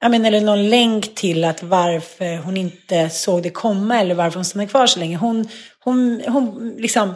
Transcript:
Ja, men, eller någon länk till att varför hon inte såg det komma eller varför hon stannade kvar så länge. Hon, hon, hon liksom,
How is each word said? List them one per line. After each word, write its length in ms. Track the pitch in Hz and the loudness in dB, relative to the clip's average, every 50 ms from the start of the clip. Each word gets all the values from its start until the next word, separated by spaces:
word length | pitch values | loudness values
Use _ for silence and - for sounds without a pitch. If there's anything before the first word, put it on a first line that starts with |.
Ja, 80 | 226 240 | 0 2
men, 160 | 233 226 220 | 4 4 4
eller 160 | 220 208 214 | 4 4 4
någon 280 | 214 214 208 202 202 208 | 4 4 2 2 4 4
länk 460 | 233 247 233 226 220 214 202 - - | 4 4 4 4 2 0 -2 -6 -6
till 280 | - - 180 165 160 165 | -4 -2 -2 0 0 0
att 200 | 165 160 - 175 | 0 -2 -4 -2
varför 720 | 170 185 180 175 175 170 160 165 - - - 185 170 170 | 0 2 2 4 2 0 -2 -4 -8 -10 -8 -8 -6 -6
hon 200 | 170 147 180 190 | -6 -6 -6 -4
inte 520 | 190 185 175 - - _ - 185 170 160 165 | -4 -4 -4 -6 -10 _ -2 0 0 0 0
såg 340 | 165 - - 208 180 175 170 | -2 -4 -2 0 0 0 -2
det 60 | 170 | -4
komma 500 | 170 - - 226 202 190 202 220 240 226 | -4 -2 -2 0 0 0 0 0 2 2
eller 160 | 196 180 175 | 2 0 0
varför 200 | 175 170 165 165 | 0 0 -2 -2
hon 100 | 185 180 | -4 -6
stannade 240 | 185 - 202 208 196 | -6 -4 -4 -2 2
kvar 160 | - 269 254 | 2 4 4
så 120 | - - 180 | 4 2 0
länge. 180 | 165 160 175 | -2 -4 -4
Hon, 320 | 160 226 233 226 226 220 220 - - - - _ _ - | -2 -2 0 0 -2 -2 -4 -8 -14 -20 -20 _ _ -2
hon, 380 | 254 254 254 247 240 233 214 - | 0 0 2 2 0 -2 -4 -2
hon 480 | - 233 277 254 220 196 - 226 226 - | 0 0 0 0 0 -4 -6 -10 -10 -8
liksom, 360 | 226 226 226 - 240 208 190 180 | -6 -4 0 0 0 0 0 -4